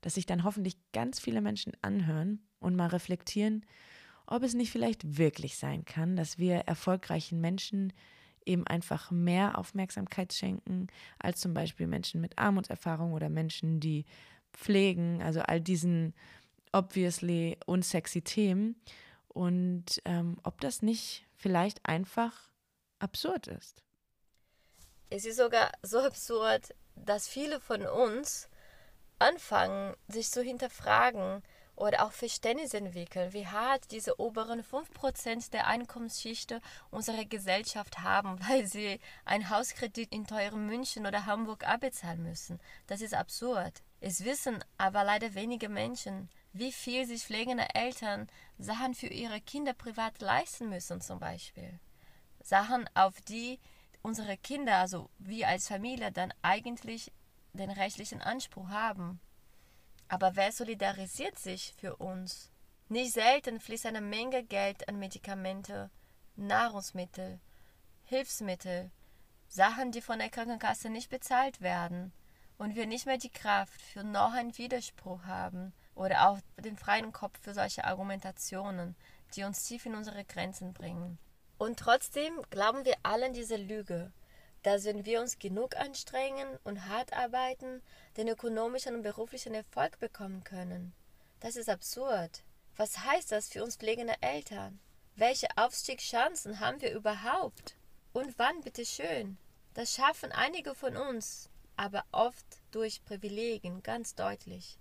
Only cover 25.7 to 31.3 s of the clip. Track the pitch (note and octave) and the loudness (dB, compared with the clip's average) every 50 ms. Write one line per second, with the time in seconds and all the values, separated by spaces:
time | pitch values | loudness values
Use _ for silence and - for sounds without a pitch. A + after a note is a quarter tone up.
25.7 | - - - G3 G#3 A#3 C4 C#4 C4 - - - A#3 A3+ A3 A3 A3 A3 - - | 2 -4 -8 2 4 4 4 4 2 0 -6 -2 0 2 4 6 4 4 2 -2
26.7 | - - - _ - - - - G3+ G#3 - - - C4 C#4+ D4+ D4+ C#4 - - | -20 -20 -20 _ -20 -12 0 2 2 2 2 -4 -4 -4 -2 -2 -2 -4 -2 -2
27.7 | A#3 G#3 G3 - - G#3 B3+ A3+ G#3 B3 D4 D4 - - - - - - - - | -2 -2 0 0 4 4 4 4 4 0 -2 -4 -6 -6 -8 -12 -18 -20 -20 -20
28.7 | - - - - - - - - _ - - B3 E4+ F4 - - - - - F#3 | -20 -20 -20 -20 -20 -20 -20 -20 _ 6 6 6 6 4 -4 2 4 4 4 4
29.7 | G3 G3 G3 G3 - - _ - G3+ A3+ A3+ - - B3 B3 B3+ B3+ B3 C4 B3 | 2 -2 -4 -6 -8 -10 _ -10 -6 -4 -2 -2 0 -2 -2 -2 -2 -4 -4 -6
30.7 | - - - G#3 G#3 A3 A#3 B3 A#3+ G#3+ F#3+ F#3 | -6 -6 4 6 8 8 8 8 6 4 -2 -2